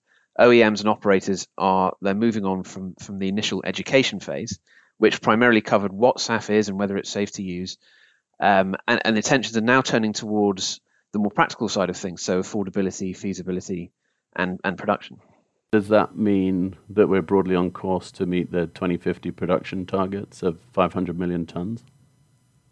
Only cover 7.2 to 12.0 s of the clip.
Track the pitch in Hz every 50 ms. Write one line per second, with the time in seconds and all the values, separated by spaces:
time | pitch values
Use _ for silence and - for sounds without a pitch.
7.2 | 101 98 - - 98 92 87 90 92 92 - - _ _ _ _ _ _ _ _
8.2 | _ _ _ _ - 101 101 95 95 95 95 - - - 120 107 - 110 113 107
9.2 | 107 - 135 135 104 107 113 113 107 117 127 135 131 - - 120 110 107 104 -
10.2 | 120 107 107 107 104 104 98 95 92 - - - _ _ _ _ _ _ - 107
11.2 | 104 101 - - 165 - - - 120 98 - 104 92 90 90 -